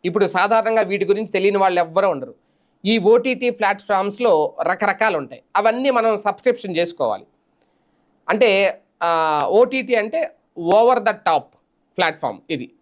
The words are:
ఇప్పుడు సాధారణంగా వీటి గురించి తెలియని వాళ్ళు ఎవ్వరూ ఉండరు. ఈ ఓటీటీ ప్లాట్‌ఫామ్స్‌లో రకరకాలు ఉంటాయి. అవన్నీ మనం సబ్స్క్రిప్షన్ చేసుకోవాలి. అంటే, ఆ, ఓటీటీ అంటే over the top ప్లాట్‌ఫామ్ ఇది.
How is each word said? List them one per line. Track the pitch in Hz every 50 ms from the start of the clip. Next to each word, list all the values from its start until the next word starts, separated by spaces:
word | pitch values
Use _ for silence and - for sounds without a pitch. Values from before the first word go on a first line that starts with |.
| -
ఇప్పుడు | 180 170 208 202
సాధారణంగా | 180 - 180 185 208 226 226 226 226 220 226
వీటి | 214 180 196 202 196
గురించి | 180 202 208 220 -
తెలియని | - 190 190 202 202 202
వాళ్ళు | 196 190 180 175
ఎవ్వరూ | 170 165 160 190 196 190
ఉండరు. | 160 139 131 120 113 _ _ _ _ _ _ _ _ _ -
ఈ | 196 226 226
ఓటీటీ | 175 208 226 240 233 262 254 254 247 240
ప్లాట్‌ఫామ్స్‌లో | 240 240 214 196 202 196 - - 202 190 196 202 202 208 247 233 175 156 151 - - -
రకరకాలు | 156 156 185 185 214 202 190 - 220 220 180 156
ఉంటాయి. | 135 117 131 117 _ _ _
అవన్నీ | - 202 226 220 247 262 277
మనం | 254 240 220 226 214
సబ్స్క్రిప్షన్ | 202 208 208 196 - - 254 240 240 - 196 175
చేసుకోవాలి. | 165 170 170 - - 139 113 104 98 - _ _ _ _ _ _ _ _ _ _ _ _ _ _ _ _ _ _ _ _ -
అంటే, | - 208 247 220 196 196 202 185 - - _ _ _ _
ఆ, | 170 170 165 165 160 156 151 147 139 -
ఓటీటీ | - 214 247 - 277 262 240 - 240
అంటే | 220 208 220 254 330 311 - _ _ _ _ _ 175
over | 170 170 190 214 233 247 254
the | 247 196 226
top | 208 208 _ 175 160 147 - _ _ _ _ _ _ _ _ _ _
ప్లాట్‌ఫామ్ | - 180 160 156 - - 123 101 80 _ -
ఇది. | 165 127 120 - _ _